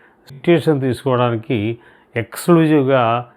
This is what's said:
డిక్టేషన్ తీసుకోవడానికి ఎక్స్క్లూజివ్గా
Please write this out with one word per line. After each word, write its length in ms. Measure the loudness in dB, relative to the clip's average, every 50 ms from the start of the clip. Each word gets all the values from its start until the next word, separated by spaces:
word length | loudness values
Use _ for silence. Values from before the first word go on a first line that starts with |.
| _ _ _ _ _ -20
డిక్టేషన్ 520 | -20 -4 0 2 2 2 2 0 -2 0
తీసుకోవడానికి 1000 | -2 -4 -4 -4 -2 -2 0 0 0 0 -2 -4 -4 -4 -4 -2 -2 -4 -6 -8 _ -20 _ _ _ _ -8
ఎక్స్క్లూజివ్గా 880 | -8 -8 -8 -10 -4 0 2 4 4 4 4 2 2 2 2 2 2 2 0 0 -2 -6 -10 _